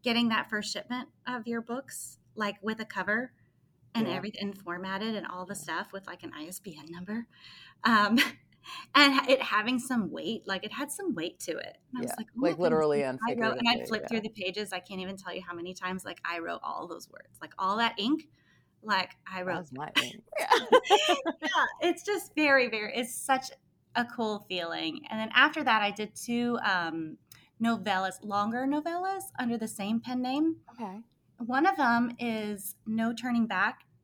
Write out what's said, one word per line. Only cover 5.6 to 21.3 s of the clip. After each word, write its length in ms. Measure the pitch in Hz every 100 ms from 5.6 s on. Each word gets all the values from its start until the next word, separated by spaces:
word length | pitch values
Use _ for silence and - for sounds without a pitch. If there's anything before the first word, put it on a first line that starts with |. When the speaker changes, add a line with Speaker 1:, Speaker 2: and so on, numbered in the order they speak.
Speaker 1:
stuff 280 | - 165 208
with, 160 | 196 190
like, 160 | 180
an 80 | 165
I 120 | 143 156
S 140 | 185
B 180 | 202 151
N 60 | 151
number. 380 | 170 180 220 233 _ - - - -
Um, 340 | 226 220 208 233
<laughs> 800 | - - _ _ - - - 277
and 180 | 285
ha-, 120 | 269 269
it 120 | 269
having 360 | - 208 214 254
some 300 | 247 247 185
weight, 360 | - 165 226 -
like, 160 | 190 214
it 80 |
had 180 | 214 294
some 220 | - 392
weight 260 | 196 170 -
to 100 | - 156
it. 200 | - - _
And 60 | 247
I 40 |
was 100 | 240
Speaker 2:
Yeah, 40 | -
Speaker 1:
like, 100 | 220 226
"Oh 40 |
my 80 | 175
Speaker 2:
like, 60 | 156
Speaker 1:
goodness, 60 |
Speaker 2:
literally 360 | 175 156 151 143
Speaker 1:
this 80 | 135
Speaker 2:
and 100 | 131 233
Speaker 1:
I 60 |
wrote," 240 | 214 220 247
and 80 | 240
I 40 |
Speaker 2:
figuratively, 140 | 233 -
Speaker 1:
flipped 160 | 220
Speaker 2:
yeah. 40 | -
Speaker 1:
through 120 | 226
the 80 | 214 214
pages. 300 | 190 190 202
I 60 | 185
can't 220 | 180 190
even 160 | 185 196
tell 160 | 190
you 80 | 175 180
how 60 |
many 200 | 175 175
times, 300 | 180 185 185 196
like, 140 | 170 175
I 140 | 170
wrote 220 | 165 165
all 240 | - - 170
those 220 | 170 -
words, 280 | - - -
like, 120 | 160 -
all 180 | 190 208
that 180 | 233 226
ink, 280 | 208 302 - _ _ _ _ _
like, 280 | 214 196 180 - 180
I 100 | 185
wrote 100 | 185
Speaker 2:
That 60 | 170
was 120 | 160
my 180 | 127 151
Speaker 1:
<laughs> 80 | -
Speaker 2:
ink. 220 | - - _ 622
Yeah. 80 | -
<laughs> 680 | 480 466 494 - 381 622 554 339